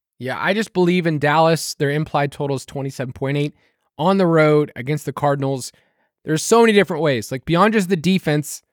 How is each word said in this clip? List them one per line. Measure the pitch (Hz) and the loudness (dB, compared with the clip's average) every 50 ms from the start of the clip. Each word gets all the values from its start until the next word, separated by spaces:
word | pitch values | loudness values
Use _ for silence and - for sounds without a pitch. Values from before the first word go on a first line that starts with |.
| _ _ _ - | _ _ _ -12
Yeah, | 123 127 123 87 | -10 -10 -8 -4
I | 113 170 196 | -4 -2 -2
just | 220 214 - - | -2 -4 -4 0
believe | 180 180 175 180 180 160 | 0 2 2 2 0 0
in | 170 156 | 0 -2
Dallas. | 143 147 147 147 160 160 165 165 151 - - - | 0 0 2 2 4 4 4 2 0 -2 -8 -6
Their | - 151 139 | -4 -2 -2
implied | 143 151 156 - - 147 143 139 | -2 -2 -4 -2 -2 -2 -2 -2
total | - - 147 139 139 | -4 -6 -6 -4 -6
is | 131 - | -6 -8
twenty-seven | - - 139 135 139 - - 127 131 - | -10 -10 -8 -8 -8 -8 -8 -10 -10 -8
point | - 143 135 143 | -6 -4 -4 -2
eight | 143 143 147 - _ _ _ _ _ _ _ _ | -2 -4 -4 -8 _ _ _ _ _ _ _ _
on | - 151 185 196 | -2 0 2 2
the | 196 185 | 2 2
road | 170 165 156 156 151 151 151 147 - - | 4 4 4 4 4 4 2 2 0 -6
against | - 120 135 151 143 - | -10 -6 -6 -6 -6 -6
the | 143 131 | -8 -6
Cardinals. | - 147 143 143 139 135 135 139 127 123 - _ _ _ _ _ _ _ _ _ _ - | -2 -2 -2 0 0 -2 -4 -4 -6 -8 -14 _ _ _ _ _ _ _ _ _ _ -6
There's | - 156 156 - | -4 -4 -2 2
so | - 226 233 | 2 4 4
many | 233 226 208 | 6 6 6
different | 202 185 - 180 147 | 4 2 2 -2 -2
ways, | 160 151 131 113 104 - | 0 0 -2 -2 -4 -8
like, | 135 127 - | -10 -8 -4
beyond | - 165 175 196 220 220 | -2 2 2 2 4 2
just | 220 185 175 | 0 0 0
the | 196 | -2
defense | 160 139 175 190 175 - 160 147 151 143 - - - _ _ | 0 0 0 0 0 0 0 -2 -2 -2 -6 -12 -16 _ _